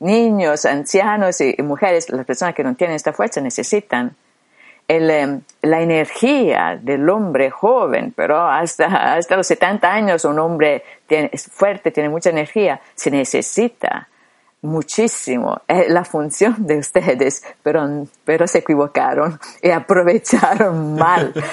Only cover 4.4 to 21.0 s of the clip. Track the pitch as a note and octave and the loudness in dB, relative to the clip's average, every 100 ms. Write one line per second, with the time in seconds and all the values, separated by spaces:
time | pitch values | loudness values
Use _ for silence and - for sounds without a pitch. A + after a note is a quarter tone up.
4.4 | _ _ - _ - E3 D#3+ D#3 C#3 C#3 | _ _ -20 _ -2 2 2 2 0 -4
5.4 | - _ D3+ D#3+ E3 D#3+ D3+ - A#3+ C#4+ | -10 _ 0 2 2 0 -2 0 2 2
6.4 | G#3 B2+ E2 F2+ A#2+ C#3 D3 G#3 G3+ C3+ | 2 2 0 -2 -4 0 2 0 0 0
7.4 | C3 - G3+ B3+ F3+ - - - E2 D3+ | 0 0 2 2 2 -2 -4 -4 0 0
8.4 | E3+ C#3+ E3+ - D#3 F3+ B2+ D#3 E3+ F#3 | 2 0 -2 -2 0 2 2 0 0 0
9.4 | F3+ D#3+ F3 G3+ F3+ G#3 G#3 E3+ D3+ D3+ | 0 0 0 2 0 2 0 0 0 0
10.4 | E3 E3 D3+ C3+ - - - D#3 D3 - | -2 0 0 0 -4 -20 -2 0 0 -6
11.4 | - - G3 G3 E3 D#3 D3+ D#3+ F3+ D#3+ | -12 -2 0 0 -2 -2 -2 -2 0 0
12.4 | D3+ A3+ G3 C3+ - - - C#4 C4 C3+ | -2 0 0 -2 -8 -8 -2 -2 0 -2
13.4 | - - A#3+ - - - - _ _ _ | -2 -2 -2 -2 -6 -6 -12 _ _ _
14.4 | _ _ D3+ D#3+ - - A3+ - - B2 | _ _ -6 -4 -4 -2 -2 -2 -6 -4
15.4 | - - - F3 - E3+ F3+ D#3+ D3+ - | -4 -4 -2 0 2 2 0 -4 -6 0
16.4 | G#3 A3 F#3+ D3+ C#3+ F#3 E3+ B2+ C3+ - | 0 0 -2 -2 0 0 0 2 0 -2
17.4 | - - D3 D#3 C#3+ D3 C#3+ _ - D#3+ | -8 -6 -2 0 -2 -6 -8 _ -2 0
18.4 | E3+ F3 - D3 C#3+ - C3 C3+ D#3 D#3 | 2 0 2 2 0 0 0 0 -2 -4
19.4 | - - F3+ E3 - F#3 F3 F#3+ - A3 | -14 -2 0 2 2 2 4 2 2 2
20.4 | F3 - G3+ E3 D3+ D3+ | 4 2 2 0 -2 2